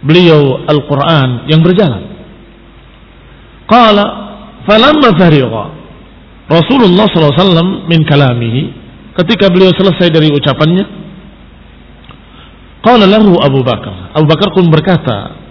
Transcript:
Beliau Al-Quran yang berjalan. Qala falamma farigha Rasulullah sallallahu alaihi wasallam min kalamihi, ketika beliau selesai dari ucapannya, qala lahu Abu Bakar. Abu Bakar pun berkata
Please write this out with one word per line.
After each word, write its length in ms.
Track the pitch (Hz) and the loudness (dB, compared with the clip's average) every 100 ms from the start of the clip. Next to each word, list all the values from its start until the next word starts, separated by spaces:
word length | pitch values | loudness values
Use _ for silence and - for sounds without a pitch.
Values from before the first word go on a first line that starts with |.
| 139 | 2
Beliau 640 | 170 175 156 143 123 - | 2 4 4 2 -2 -2
Al-Quran 800 | 151 139 143 143 160 131 123 123 | -4 -2 -2 0 0 0 -4 -2
yang 160 | 156 165 | 0 2
berjalan. 380 | 185 185 104 - - - - - - - - - - - - - - - - - | 2 0 -4 -12 -20 -20 -20 -20 -20 -20 -20 -20 -20 -20 -20 -20 -20 -20 -20 -2
Qala 400 | 233 226 208 208 - - - - - - | 2 4 2 -2 -8 -16 -18 -20 -14 -2
falamma 400 | 214 254 302 262 165 | 2 2 2 2 2
farigha 480 | 180 151 123 110 - - - - - - - - - | 2 2 0 -6 -10 -14 -20 -20 -20 -20 -20 -20 -2
Rasulullah 640 | 165 160 269 214 175 214 | -2 0 2 2 2 0
sallallahu 240 | 175 151 | 0 0
alaihi 80 | 143 | 0
wasallam 280 | 190 165 175 196 160 | 0 0 -2 -4 -2
min 100 | 165 156 | -2 2
kalamihi, 580 | 143 135 120 117 120 151 - - - - - | 2 2 0 -4 -4 -6 -12 -20 -20 -14 -6
ketika 320 | 165 208 196 | -2 0 2
beliau 240 | 180 185 180 | 2 2 2
selesai 360 | 190 170 175 | 0 0 0
dari 160 | 160 156 | 2 0
ucapannya, 540 | 143 147 135 151 180 - - - - - - - - - - - - - - - - - - - - | 0 -2 -2 0 0 -4 -10 -20 -20 -20 -20 -20 -20 -20 -20 -20 -20 -20 -20 -20 -20 -20 -20 -20 -4
qala 240 | 220 247 190 | 2 4 4
lahu 280 | 214 208 170 | 4 4 2
Abu 240 | 143 135 | 0 0
Bakar. 480 | 127 110 - 92 92 151 | -2 -4 -8 -14 -8 -2
Abu 120 | 151 | 0
Bakar 240 | 160 202 | 0 -2
pun 140 | 190 175 | 0 0
berkata 680 | 156 175 170 - 104 - - - | 0 0 -2 -2 -6 -10 -18 -20